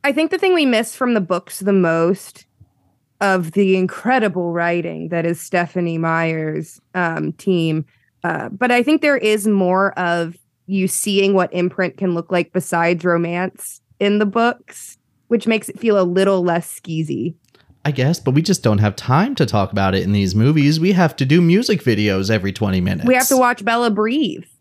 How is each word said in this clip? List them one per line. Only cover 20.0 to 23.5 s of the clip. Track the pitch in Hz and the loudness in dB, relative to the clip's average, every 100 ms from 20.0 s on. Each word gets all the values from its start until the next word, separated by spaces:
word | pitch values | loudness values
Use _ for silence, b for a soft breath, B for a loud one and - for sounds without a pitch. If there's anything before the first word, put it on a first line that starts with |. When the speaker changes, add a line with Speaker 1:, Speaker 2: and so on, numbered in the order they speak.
Speaker 2:
in | 90 | 0
these | 101 98 | 0 2
movies. | 101 123 156 143 156 | 2 4 4 2 2
We | 175 | 2
have | 190 165 - | 4 2 0
to | 135 | 2
do | 160 | 4
music | 170 185 247 208 | 4 4 2 0
videos | - 104 104 95 98 | 2 2 2 0 0
every | 107 98 | 0 -2
twenty | 98 104 95 | -2 0 0
minutes. | 90 92 240 | 0 0 2
Speaker 1:
We | 254 | 2
have | 254 | 2
to | 269 | 2
watch | 247 | 2